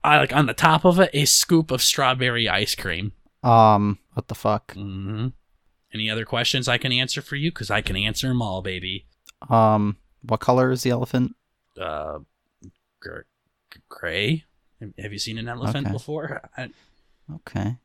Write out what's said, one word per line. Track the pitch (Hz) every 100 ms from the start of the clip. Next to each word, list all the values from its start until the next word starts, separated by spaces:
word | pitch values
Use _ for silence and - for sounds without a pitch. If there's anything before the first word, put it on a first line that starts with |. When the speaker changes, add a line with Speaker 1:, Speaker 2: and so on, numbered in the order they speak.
Speaker 1:
uh, | 147 147
like, | 139 143
on | 135
the |
top | - 165 156 185
of | 175
it, | 185
a | 143 143
scoop | - - 165 156
of | 127
strawberry | - - 131 127 123 120 110
ice | 92 104 -
cream. | 98 87 104 - _ _
Speaker 2:
Um, | 127 113 110 104 104 98 _
what | - -
the | -
fuck? | - 107 - 92
Speaker 1:
Mm-hmm. | 98 95 98 110 127 - _ _ _ _ _
Any | 110 110
other | 110 110
questions | 117 120 131 123
I | 120
can | 131
answer | 123 127 -
for | - 143
you? | 160
'Cause | - 104
I | 107
can | - 95
answer | 107 110 131
'em | 123
all, | 101 95
baby. | 95 92 92 95 _ _ - _ -
Speaker 2:
Um, | 113 110 107 104 98 _ _
what | 120 110
color | - 127 127
is | 127
the | 127
elephant? | 120 127 127 127 - _ _ _ -
Speaker 1:
Uh, | 90 76 78 76 - _ _ _ 92 _ _ _
gr-, | - 82 _ _ _ _ _
g-, | - _
gray. | - 87 85 107 160 _ _ _ _ 107 -
Have | 104
you | 104
seen | - 110
an | 120
elephant | 120 131 139 131
Speaker 2:
Okay. |
Speaker 1:
before? | 110 - 151 156 - - -
I | 127 _ _ _ _ _ -
Speaker 2:
Okay. | 156 - - 101 120